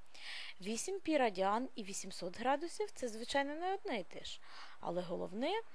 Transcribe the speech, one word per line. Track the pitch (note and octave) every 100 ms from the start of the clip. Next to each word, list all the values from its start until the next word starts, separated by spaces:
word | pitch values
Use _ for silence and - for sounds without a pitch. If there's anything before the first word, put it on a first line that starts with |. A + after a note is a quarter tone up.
| - - - - - -
Вісім | F#3 A3+ - G4
пі | - D4+
радіан | A#3 F#3 F#3+ A3 C4
і | -
вісімсот | G3 G3 F#3+ - F3+ F3+
градусів — | B3 C#4+ E4+ - G#4
це, | - B3
звичайно, | A3 A#3+ C#4 C#4
не | D#4 F4+
одне | G4 G#4 A#3
і |
те | - -
ж. | - - - - - -
Але | - F3
головне | F3+ F3 F3 G3+ D4 A4 -